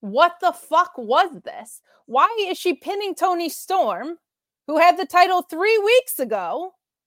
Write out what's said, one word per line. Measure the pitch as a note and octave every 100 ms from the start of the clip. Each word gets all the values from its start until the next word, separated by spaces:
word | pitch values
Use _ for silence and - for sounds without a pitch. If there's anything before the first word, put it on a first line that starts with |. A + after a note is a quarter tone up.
what | G#3 G#3+ E4+ F4
the | F4+
fuck | - - D#4+ F4+ -
was | A3 C4+ F#4 B3
this? | - - A3+ - _ _ _
Why | A#3+ F4 A4+ G4
is | F#4
she | F4+
pinning | C#4 - G4+ G4+
Toni | F4 F#4 F4+ E4+
Storm, | - - F#4+ C4+ F3+ C4 E4+ _ _ _ _ -
who | D4+
had | E4+ F4
the | F#4+
title | F4 F#4 F#4
three | - D#4+ G4+ A4
weeks | G4+ B4 B4+ -
ago? | B3+ G#3 F3 G#3 F4+ _ _ _